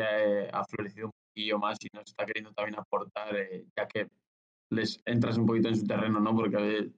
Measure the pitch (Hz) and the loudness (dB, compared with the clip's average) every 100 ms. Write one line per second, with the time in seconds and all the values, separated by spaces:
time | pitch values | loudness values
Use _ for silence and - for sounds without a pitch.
0 | 110 107 104 101 98 98 - 110 101 101 | 0 4 4 2 0 -4 -4 -4 -6 -6
1 | 110 - _ 107 107 104 104 107 117 104 | -10 -10 _ -6 -2 0 0 -4 -10 -16
2 | 104 101 104 110 107 104 107 107 - 101 | -12 -8 -4 -6 -6 -6 -4 -4 -4 -4
3 | 104 104 107 101 95 92 - - 101 110 | -4 -8 -4 -4 -4 -8 -10 -6 -4 -4
4 | 95 _ _ _ _ _ - 110 110 - | -6 _ _ _ _ _ -4 -2 -2 -4
5 | - 120 120 113 113 113 117 110 101 101 | 0 2 2 4 4 4 4 2 0 0
6 | 110 107 110 113 110 104 104 107 104 | 2 2 4 4 2 2 2 0 -2